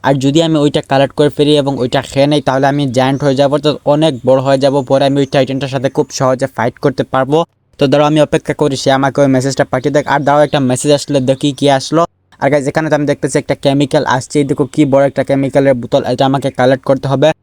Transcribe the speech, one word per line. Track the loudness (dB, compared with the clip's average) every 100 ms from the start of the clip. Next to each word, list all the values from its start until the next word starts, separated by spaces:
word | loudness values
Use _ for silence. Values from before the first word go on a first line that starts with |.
| 0
আর | 0
যদি | 2 2 2
আমি | 2
ওইটা | 2 0 0
কালেক্ট | 0 0 0
করে | 0 2
ফেলি | 2 2
এবং | 0 -4
ওইটা | -2 -2 -2
খেয়ে | 0 2
নেই, | 2 0
তাহলে | 0 0
আমি | 0 -2 0
জায়ান্ট | 0 0 0
হয়ে | 0
যাব, | 0 0 -2
তো | -2 0
অনেক | 2 0 0 0
বড় | 2 2
হয়ে | 0
যাব। | 2 0 0
পরে | 0 2
আমি | 0
ওই | 0
টাইটানটার | 0 0 -2 -4
সাথে | -4 -4 -2
খুব | -4 -2
সহজে | -2 0 -4 -4
ফাইট | -6 -2
করতে | -4 -2 -4
পারবো। | -2 0 0 -2 _ _ -2
তো | 0
ধরো | 2 2
আমি | 2 2
অপেক্ষা | 0 -4 -2
করি | -2 -2
সে | 0 0
আমাকে | 0 0
ওই | 2 2
মেসেজটা | 0 -2 -2
পাঠিয়ে | -2 -2 -2
দেয়। | 0
আর | -2 2
দাঁড়াও, | 2 2
একটা | 0 0
মেসেজ | 0 0 0
আসলে | 0 -2 0
দেখি | -2 -2 0
কি | 0 0
আসলো। | 0 -2 -2 _ _ _
আর | -2
গাইস, | 0 0
এখানে | -2 -2
তো | 0
আমি | 0
দেখতেছি | -2 -2 -4
একটা | -4 -2
কেমিক্যাল | 0 0 0 0 0 -2
আসছে, | -2 -2
এই | -2
দেখো | -2 -2
কি | 0 2
বড় | 2 2
একটা | -2 -2
কেমিক্যালের | -2 0 2 2 0
বোতল, | 0 -2 -2
এটা | 0 0
আমাকে | 0 -4 0
কালেক্ট | 0 0 0
করতে | -2 0
হবে। | 0 0 0